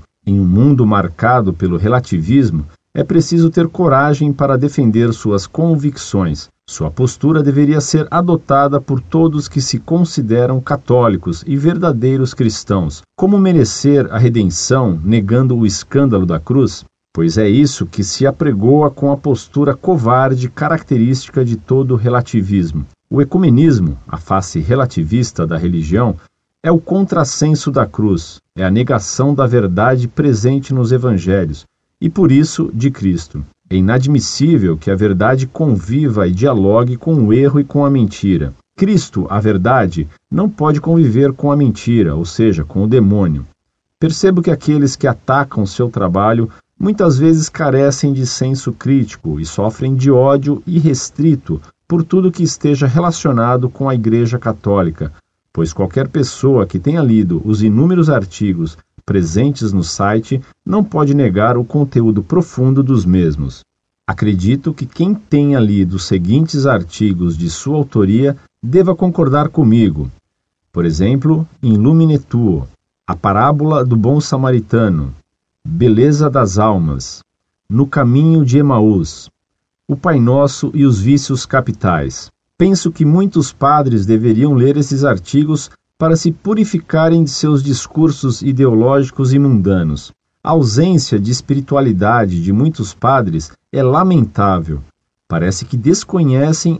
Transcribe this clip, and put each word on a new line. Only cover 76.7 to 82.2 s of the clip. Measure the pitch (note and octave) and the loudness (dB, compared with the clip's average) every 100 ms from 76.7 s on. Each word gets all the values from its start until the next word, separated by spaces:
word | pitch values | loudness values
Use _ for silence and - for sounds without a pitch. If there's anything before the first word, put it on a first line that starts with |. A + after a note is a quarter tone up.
| F#2+ D#2+ C2+ - - _ _ _ _ - | 0 -2 -4 -10 -20 _ _ _ _ -4
No | A2+ C#3 | -2 0
Caminho | D3 A#2+ C3 D#3+ D#3+ | 0 2 2 4 2
de | C3 C#3 | 4 2
Emaús, | D3 A#2 G#2+ F#2+ D2+ - - _ _ _ _ _ - | 2 2 2 2 -2 -10 -20 _ _ _ _ _ -8
O | C3+ | -4
Pai | F3+ D3+ | 0 2
Nosso | A#2+ C#3 C#3+ - - | 2 2 0 -2 -6
e | D3+ | 0
os | C#3 G2+ | 2 2
Vícios | A2 C#3+ C#3 C3 - | 2 0 0 -6 -2
Capitais. | C3+ B2+ G2 F#2+ D#2+ C2+ - | -2 -2 -4 -2 -2 -4 -10